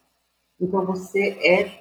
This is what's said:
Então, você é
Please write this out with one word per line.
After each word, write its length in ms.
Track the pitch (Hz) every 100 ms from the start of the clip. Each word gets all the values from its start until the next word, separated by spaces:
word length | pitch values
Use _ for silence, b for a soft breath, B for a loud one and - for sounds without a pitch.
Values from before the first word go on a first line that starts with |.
| _ _ _ _ _ _
Então, 260 | 180 190 185
você 500 | 185 - 196 202 -
é 260 | 151 185 196 -